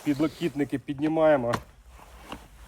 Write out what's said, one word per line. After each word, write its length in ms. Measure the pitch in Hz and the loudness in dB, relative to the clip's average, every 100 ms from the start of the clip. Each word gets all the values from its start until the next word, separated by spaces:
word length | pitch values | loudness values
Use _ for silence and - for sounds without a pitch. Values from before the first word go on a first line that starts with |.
Підлокітники 720 | 151 139 156 - 170 143 139 139 | -4 -2 -2 -2 -4 -2 -4 -4
піднімаємо. 760 | - 139 156 160 156 143 120 117 - - - - - - - - - - | -8 -4 -2 4 4 4 2 -4 -8 -20 -20 -20 -20 -20 -18 -20 -20 -20